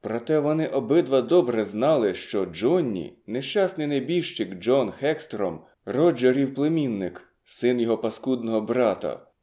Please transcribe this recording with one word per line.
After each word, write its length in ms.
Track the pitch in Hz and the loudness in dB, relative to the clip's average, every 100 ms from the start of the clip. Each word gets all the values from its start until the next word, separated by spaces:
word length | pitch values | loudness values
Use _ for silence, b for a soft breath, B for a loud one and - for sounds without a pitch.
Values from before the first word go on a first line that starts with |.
Проте 380 | 208 117 120 156 | -6 -6 0 0
вони 280 | 147 156 160 | 2 0 0
обидва 560 | 135 117 151 156 135 | -2 2 2 4 2
добре 420 | 117 180 131 113 | 4 2 4 0
знали, 500 | 101 104 135 156 104 | -2 0 2 4 2
що 320 | 90 - 107 92 | -2 -4 -4 -4
Джонні, 720 | 82 113 180 147 98 76 - - | 0 2 2 0 -4 -6 -14 -8
нещасний 600 | 113 135 208 190 185 151 | -8 -4 0 0 0 -2
небіжчик 680 | 143 123 175 165 - 98 | -2 0 -2 -2 -6 -6
Джон 360 | 92 98 135 117 | -4 2 2 2
Хекстром, 720 | - 139 156 - 107 95 80 b b | -2 -2 -2 -6 -4 -4 -4 b b
Роджерів 720 | - 110 170 135 127 127 135 | -6 2 2 4 4 4 0
племінник, 680 | 135 147 160 139 104 92 - - _ | 0 0 0 -2 -2 -4 -8 -20 _
син 360 | _ - 120 123 | _ -2 0 2
його 180 | 113 113 | 2 0
паскудного 640 | 113 110 - 127 113 113 | -2 -6 -4 -2 0 -2
брата 680 | 107 120 120 92 80 60 - _ | 0 2 2 0 -4 -8 -14 _